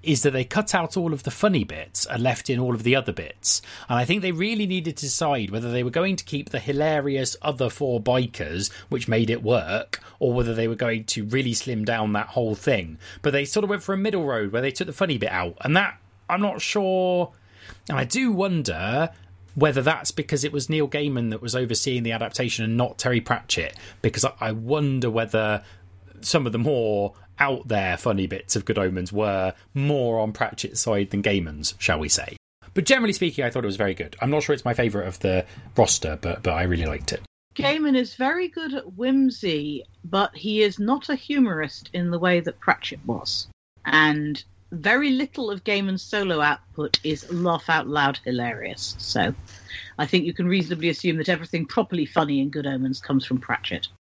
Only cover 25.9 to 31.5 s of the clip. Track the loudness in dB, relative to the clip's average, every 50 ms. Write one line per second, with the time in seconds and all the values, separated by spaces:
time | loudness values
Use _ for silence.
25.9 | -20 -20 -20 -20 -20 -10 -6 0 2 2 2 2 0 2 2 2 2 2 2 2
26.9 | 2 2 0 0 -4 -8 -20 -20 0 0 2 2 2 -2 -2 -2 0 0 2 0
27.9 | -2 0 0 0 2 2 0 -2 -2 -8 -4 -2 -2 -2 0 0 0 2 2 0
28.9 | 0 -2 -4 -4 -2 -2 0 0 0 0 0 -2 -4 -6 -16 _ _ -2 0 2
29.9 | 2 2 2 0 2 0 0 -2 0 -2 -2 -2 -2 -6 -8 -6 -4 -2 0 2
30.9 | 2 2 2 0 0 2 2 4 2 2 0 -2